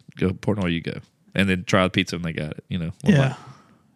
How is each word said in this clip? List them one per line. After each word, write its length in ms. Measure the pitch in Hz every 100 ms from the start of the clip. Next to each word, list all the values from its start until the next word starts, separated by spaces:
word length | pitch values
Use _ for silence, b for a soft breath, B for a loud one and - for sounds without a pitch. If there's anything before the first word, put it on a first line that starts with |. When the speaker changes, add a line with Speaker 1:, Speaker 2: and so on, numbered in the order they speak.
| - -
Speaker 1:
go, 120 | 92
Portnoy, 420 | 90 - 104 87
you 80 | 85
go." 180 | - - - _ _
And 160 | - 98
then 140 | 92 90
try 180 | 101
the 60 | 92
pizza 260 | 98 90 87
when 60 |
they 100 | 85
got 180 | 78 76
it, 120 | - -
you 100 | 92
know? 140 | 82 -
One 120 | -
Speaker 2:
Yeah. 140 | 156 135
Speaker 1:
bite. 60 | - B B B B B